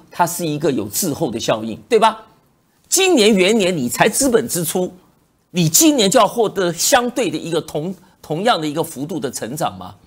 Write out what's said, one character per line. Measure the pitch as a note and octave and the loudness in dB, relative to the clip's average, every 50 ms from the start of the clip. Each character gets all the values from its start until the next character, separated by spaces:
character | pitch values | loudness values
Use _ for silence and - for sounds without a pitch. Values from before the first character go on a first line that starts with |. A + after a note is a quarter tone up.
| _ _ | _ _
它 | - - F3 | -2 -2 -2
是 | - - - F3 | 0 -2 -4 -4
一 | D#3 D3 | -4 -4
个 | D3 D#3 D#3 | -2 0 0
有 | C3 A#2+ - | 0 -2 -4
滞 | - - - G3 D#3 C3+ | -4 -4 -4 -2 -2 -2
后 | - E3 B2+ | -2 -4 -4
的 | - | -4
效 | A2+ - - B2 A2 A2+ | -4 -2 -2 -2 -2 -4
应， | A2+ G#2 - - - | -8 -10 -10 -4 0
对 | A#3+ G#3 | 2 4
吧？ | A3 A3 G#3+ - - - _ _ _ _ _ _ _ _ _ _ _ | 4 4 2 0 -14 -20 _ _ _ _ _ _ _ _ _ _ _
今 | - - F4+ F#4+ F#4 F4 | -2 0 2 4 4 4
年 | B3 G3+ A3 A3+ | 6 6 6 6
元 | F#3 F3 G3 A#3 | 4 4 4 2
年 | A3+ F#3 F3+ F#3 | 2 2 0 0
你 | D3+ B2 A#2+ | -2 -4 -4
才 | - - E3+ | 0 2 2
资 | A3 - - C4+ C4+ | 2 2 0 0 2
本 | A3 - A#2+ | 2 0 0
支 | A#2+ - F3 E3 | 0 -4 -4 -4
出， | - - F#3 F#3 F3+ - - _ _ _ _ _ _ _ _ _ _ | -2 -2 -2 -2 -4 -6 -14 _ _ _ _ _ _ _ _ _ _
你 | - F3+ E3 | -2 0 0
今 | D#3 - - E4 D4+ D4 | 2 4 4 4 4 4
年 | B3+ G3 G3 | 4 2 4
就 | - | 4
要 | B3 G#3 | 4 4
获 | F3+ - A#3 G#3+ | 2 2 0 -2
得 | F#3+ F#3 F#3+ F#3 F3 | 0 0 -2 -2 -2
相 | D#3+ - - - C#4 B3 A#3+ A#3+ | -2 -2 0 2 2 2 2 0
对 | B3 C#4+ A3+ D#3+ | -2 -2 -4 -2
的 | C#3 | -4
一 | D3 - E3 | -6 -6 -4
个 | E3 D#3+ | -4 -4
同， | - - - D3+ D3+ F#3+ F#3 - _ _ _ _ | -4 -4 -6 -6 -6 -6 -8 -12 _ _ _ _
同 | - - D3+ E3 G3+ | -10 -8 -6 -2 0
样 | A#3+ A3 E3+ | 0 0 0
的 | D#3 | -2
一 | D3+ C#3+ | -4 -4
个 | E3 | -4
幅 | D3+ D#3+ - B2 D3 | -4 -4 -6 -10 -8
度 | E3 F#3+ C#3+ | -8 -6 -6
的 | C#3+ B2 | -6 -6
成 | - - B2 G#2+ C#3+ | -6 -8 -8 -8 -6
长 | D3 D#3 G#2+ F#2+ | -4 -4 -6 -6
吗？ | F#2 F2+ G2 G2 _ _ | -8 -16 -18 -18 _ _